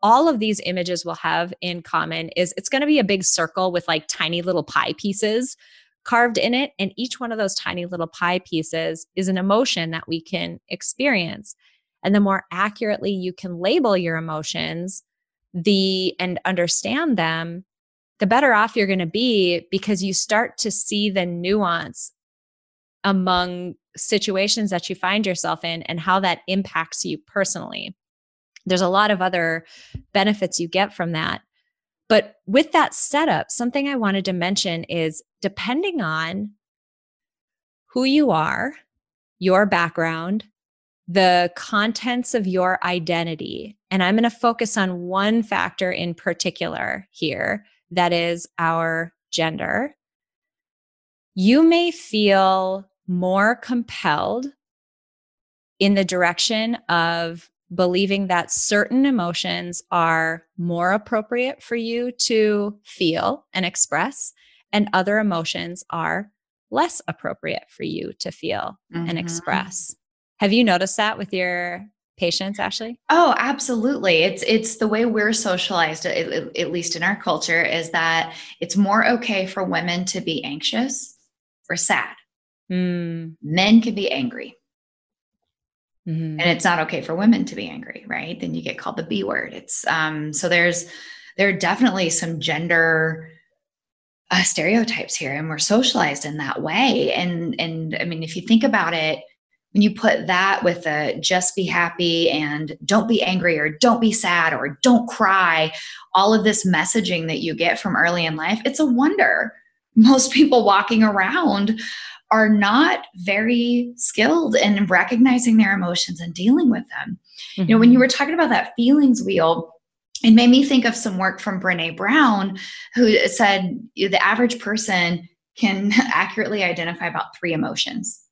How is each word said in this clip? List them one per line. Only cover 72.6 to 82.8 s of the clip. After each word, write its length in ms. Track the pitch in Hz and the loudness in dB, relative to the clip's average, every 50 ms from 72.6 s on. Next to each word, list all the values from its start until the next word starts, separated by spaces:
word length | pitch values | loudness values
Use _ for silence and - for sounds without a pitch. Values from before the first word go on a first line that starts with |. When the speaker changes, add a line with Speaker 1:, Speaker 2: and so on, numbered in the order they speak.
Speaker 1:
Ashley? 400 | - - 196 - 226 226 240 - _ _ | -6 -6 -6 -6 -10 -10 -12 -16 _ _
Speaker 2:
Oh, 240 | 285 330 349 311 233 - | 4 4 4 4 4 2
absolutely. 840 | - 254 277 269 - - 254 226 214 254 285 240 - 190 170 160 160 | 0 -2 -2 -4 -2 -2 -2 0 0 0 0 0 2 2 4 4 4
It's, 200 | 190 175 185 - | 2 0 -2 0
it's 340 | - 220 220 220 - - - | 2 2 2 2 -2 -4 -2
the 100 | 226 214 | -2 0
way 180 | 214 214 233 | 0 0 0
we're 280 | 240 220 220 208 214 226 | 0 0 0 0 0 0
socialized, 720 | 214 - 214 180 180 - - 196 175 165 156 156 160 - | 0 0 -2 -2 -2 -2 -2 0 0 0 0 -2 -6 -6
at, 100 | 180 - - 170 - | -4 -2 -2 -4 -2
at, 260 | - 160 - - - - | -4 -6 -6 -6 -6 -6
at 140 | - 143 | -4 -4
least 240 | 165 175 165 - - | -4 -4 -4 -4 -4
in 80 | 165 165 | -2 -2
our 120 | 185 202 | -2 -2
culture, 480 | 202 - - 170 156 - - 170 165 170 | -2 -2 -2 -2 -2 0 0 0 0 0
is 260 | - - 165 165 160 | 0 0 -2 -4 -2
that 440 | - 170 165 165 165 165 165 - - - - - - _ | -2 -2 0 0 0 0 -2 -4 -8 -16 -18 -20 -12 _
it's 160 | - 175 - 190 | -8 -4 0 2
more 300 | 202 196 202 220 - - | 2 4 4 2 4 4
okay 380 | 247 233 233 - 220 196 190 190 | 2 0 0 -4 -4 -2 -4 -4
for 160 | 190 208 185 | -4 -6 -4
women 420 | 185 180 165 170 175 175 175 180 | -4 -4 -4 -2 -2 -4 -4 -4
to 160 | 185 - 190 | -4 -6 -6
be 220 | - - 160 147 - | -6 -6 -6 -6 -6
anxious 720 | 139 143 151 - - - 226 240 269 - - - - - _ _ _ _ _ _ _ _ _ _ _ | -8 -10 -6 -6 -4 -2 -2 -4 -4 -4 -8 -10 -12 -18 _ _ _ _ _ _ _ _ _ _ _
or 60 | - | -4
sad. 400 | 175 - - 208 147 113 - - - _ _ _ _ _ _ _ _ _ _ | -2 0 0 0 0 -2 -6 -10 -20 _ _ _ _ _ _ _ _ _ _
Speaker 1:
Mm. 640 | 185 180 | -4 -2